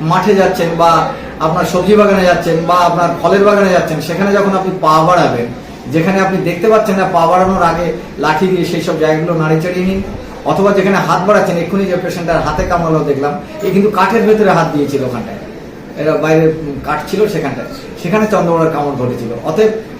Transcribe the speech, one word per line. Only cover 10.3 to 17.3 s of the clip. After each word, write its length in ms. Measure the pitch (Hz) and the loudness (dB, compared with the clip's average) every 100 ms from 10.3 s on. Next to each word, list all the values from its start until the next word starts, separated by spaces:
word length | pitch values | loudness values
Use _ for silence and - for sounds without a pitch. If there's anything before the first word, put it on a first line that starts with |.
| - | -8
অথবা 280 | 143 156 202 | -4 0 2
যেখানে 240 | 196 190 185 | 2 2 0
হাত 260 | 156 175 196 | 0 0 2
বাড়াচ্ছেন, 300 | 202 175 170 | 2 2 -2
এক্ষুনি 280 | - 196 | -2 -2
যে 120 | 190 175 | -2 -2
পেশেন্টটার 400 | 170 175 170 160 | -4 -6 -2 -2
হাতে 200 | 151 151 | -2 -2
কামড়ালো 400 | 185 175 165 156 | -2 -2 0 0
দেখলাম, 360 | 143 135 143 147 - - | 0 -2 -2 -4 -10 -8
এ 80 | 180 | -2
কিন্তু 180 | 196 208 | 2 2
কাঠের 320 | 185 196 226 | 2 2 2
ভেতরে 280 | 208 214 196 | 4 4 4
হাত 260 | 170 156 151 | 2 0 -2
দিয়েছিল 280 | 139 135 | -2 -2
ওখানটায়, 320 | 123 117 104 101 - - - - - - | -4 -6 -8 -12 -14 -16 -16 -18 -16 -4
এরা 120 | 151 147 | -2 0
বাইরে, 300 | 156 160 160 | 2 4 2
উম, 260 | 156 151 135 | 0 -6 -8
কাঠ 260 | 143 151 - | -6 -6 -4
ছিল 180 | 196 | -2
সেখানটায়, 380 | 202 | 0